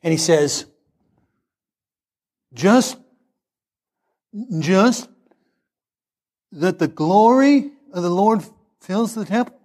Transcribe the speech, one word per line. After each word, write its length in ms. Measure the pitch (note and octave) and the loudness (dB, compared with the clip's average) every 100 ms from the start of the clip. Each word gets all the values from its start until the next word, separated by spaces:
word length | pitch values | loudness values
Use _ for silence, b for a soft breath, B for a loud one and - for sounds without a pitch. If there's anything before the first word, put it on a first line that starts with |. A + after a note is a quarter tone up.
And 100 | E3+ | -2
he 60 | D#3+ | -2
says, 480 | - D#3+ D3 - - _ _ _ _ _ _ _ _ _ _ _ _ _ _ _ _ _ _ | 2 2 2 -4 -12 _ _ _ _ _ _ _ _ _ _ _ _ _ _ _ _ _ _
Just, 460 | A#2 E3+ A#3+ - - _ _ _ _ _ _ _ _ _ _ _ _ _ G#3 B3+ E3 | -2 2 4 2 -8 _ _ _ _ _ _ _ _ _ _ _ _ _ -18 -10 -8
just 500 | D3+ F#3+ A3+ A#3 - _ _ _ _ _ _ _ _ _ _ _ _ _ _ | 0 2 2 0 -8 _ _ _ _ _ _ _ _ _ _ _ _ _ _
that 260 | D3 E3+ - | -6 -4 -2
the 100 | E3 | -6
glory 840 | - D#3 G3 A3 B3+ C#4 C#4+ - - _ | -4 0 2 4 4 4 2 0 -14 _
of 100 | F3+ | -8
the 80 | F3 | -4
Lord 320 | F3 G#3 A3 - _ _ _ | 0 0 0 -4 _ _ _
fills 340 | - F#3+ A3+ | -8 -6 -4
the 100 | A3+ | -6
temple. 340 | F#3 G#3 B3 _ | -6 -4 -6 _